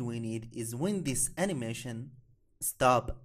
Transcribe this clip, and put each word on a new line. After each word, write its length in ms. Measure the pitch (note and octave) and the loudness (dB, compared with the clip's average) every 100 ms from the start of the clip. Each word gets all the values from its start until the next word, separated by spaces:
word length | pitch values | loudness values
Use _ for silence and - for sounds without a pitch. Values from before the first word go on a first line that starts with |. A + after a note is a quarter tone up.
we 180 | A#2+ A#2 | -2 -2
need 300 | A2+ A2+ A2+ | -2 -4 -6
is 220 | A#2 A2+ A#2+ | -6 -6 -2
when 280 | F3+ G3+ | 0 0
this 260 | C#3+ B2+ - - | 0 0 0 0
animation 760 | G3 D#3 A2+ A2+ C3 A2+ C3 - - _ _ _ | 0 0 -2 -4 -6 -8 -10 -16 -20 _ _ _
stop 600 | - - B2+ B2 - - | -6 4 6 6 4 -6